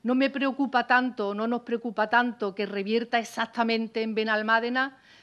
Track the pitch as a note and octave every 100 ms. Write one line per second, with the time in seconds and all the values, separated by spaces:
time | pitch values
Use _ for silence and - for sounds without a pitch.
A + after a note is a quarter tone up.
0 | A3 B3+ C4+ C4+ C#4 C4 C4+ B3 A#3 B3
1 | B3+ - G3+ G3+ A3+ A#3+ A#3+ A#3 A#3+ G3+
2 | G#3+ A#3+ B3 - G3+ F#3+ G3+ G3 G3 A3+
3 | A#3 A#3 A3 - A3+ A#3 A3+ A3+ A3 A3+
4 | A3 A3 A3 G#3+ G#3+ A3+ A#3+ B3+ C4+ -
5 | - -